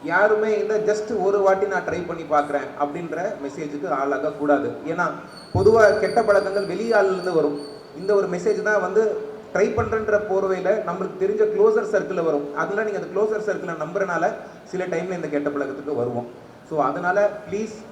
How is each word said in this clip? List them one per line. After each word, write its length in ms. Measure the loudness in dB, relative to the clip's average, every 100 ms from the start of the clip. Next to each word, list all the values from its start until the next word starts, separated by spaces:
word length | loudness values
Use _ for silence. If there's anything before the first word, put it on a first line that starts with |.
யாருமே 560 | 2 4 4 4 2 0
இந்த 200 | 0 0 2
just 360 | 0 -2 0
ஒரு 180 | 2 4
வாட்டி 260 | 4 4 2
நான் 160 | -2
ட்ரை 260 | -2 -6 -6
பண்ணி 160 | -8
பார்க்குறேன் 440 | 0 0 2 -2 -4 -4
அப்படின்ற 540 | -4 -4 -6 -4 -4 -6 -8
மெசேஜுக்கு 440 | -8 -8 -6 -4
ஆளாக 420 | -2 0 -2 -2
கூடாது. 400 | -2 2 2 2 -6 -6
ஏன்னா 240 | -2 -2 -4 -14 -18 -4
பொதுவா 460 | 4 6 8 8 6
கெட்ட 240 | 2 2
பழக்கங்கள் 420 | 4 4 4 -2 -2
வெளி 260 | -4 2
ஆள்ல 200 | 4 4
இருந்து 220 | 0 0
வரும். 260 | 2 2 -2 -10 -14 -16 -8
இந்த 160 | 0
ஒரு 140 | 2 2
மெசேஜ் 340 | -2 0 0
தான் 200 | 2 0
வந்து 360 | 2 2 2 -2 -8 -12 -6
ட்ரை 60 | 0
பண்றேன்ற 600 | 2 2 -2 -2 2 0 2
போர்வையில 500 | 0 0 0 0 0 0
நம்மளுக்கு 360 | -4 -6 -2
தெரிஞ்ச 220 | -2 2 0 4
க்ளோசர் 360 | 4 4 0
சர்க்கிள்ல 320 | -2 0 -2
வரும். 320 | 0 0 -4 -6
அதெல்லாம் 300 | -4 -2 -2
நீங்க 140 | -4
அந்த 200 | -4 -2
க்ளோசர் 300 | 0 0 -2
சர்க்கிளை 260 | -4 -6 -6
நம்புறனால 500 | -6 -4 -2 0 0 -2 -14 -18 -10
சில 200 | -6 -4
டைம்ல 260 | -4 -4
இந்த 160 | -6 -4
கெட்ட 220 | -2 -2
பழக்கத்துக்கு 460 | -2 -4 -6 -6 -2
வருவோம். 500 | -2 -4 -8 -16 -20 -20 -8
So 140 | -2
அதனால 460 | 0 0 0 2 2 0 -8
please 180 | -6 -6 -10 -16